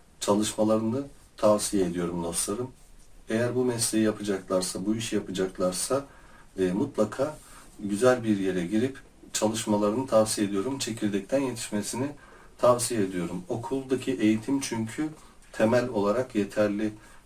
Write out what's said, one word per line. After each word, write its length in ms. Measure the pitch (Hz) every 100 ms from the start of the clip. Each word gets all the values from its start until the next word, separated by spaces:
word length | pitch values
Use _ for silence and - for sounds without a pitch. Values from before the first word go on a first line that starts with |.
| - -
çalışmalarını 840 | - 104 107 - 107 110 113 131 139 - - -
tavsiye 480 | 107 104 - 101
ediyorum 400 | 87 87 87 87
dostlarım. 460 | 85 87 - 107 127 - - - - - -
Eğer 260 | 113 120
bu 100 | 123
mesleği 400 | 123 117 - 110
yapacaklarsa, 840 | 107 104 104 95 92 92 92 90 98
bu 100 | 113
işi 200 | 113 104
yapacaklarsa, 880 | 98 92 92 - 92 92 - 139 - - - - - -
e, 140 | 92
mutlaka 640 | 95 - - 104 - 147 151 - - - -
güzel 460 | 101 101 127 123
bir 140 | 113 101
yere 280 | 92 90 87
girip 320 | 110 131 - - - -
çalışmalarını 720 | - 107 107 110 104 104 117 135
tavsiye 400 | 110 107 - 101
ediyorum. 320 | 98 113 135
Çekirdekten 600 | - 113 107 98 - 135
yetişmesini 640 | 135 - - 104 104 - 143 147 - - - -
tavsiye 440 | 120 120 - 117
ediyorum. 400 | 95 90 85 92 -
Okuldaki 640 | 117 - 135 131 127 135
eğitim 480 | 120 107 110 127 139
çünkü 480 | - 110 113 - 156 156 - - -
temel 360 | - 110 123 123
olarak 460 | 107 101 104 -
yeterli, 580 | 104 101 107 104 101 107 107 - -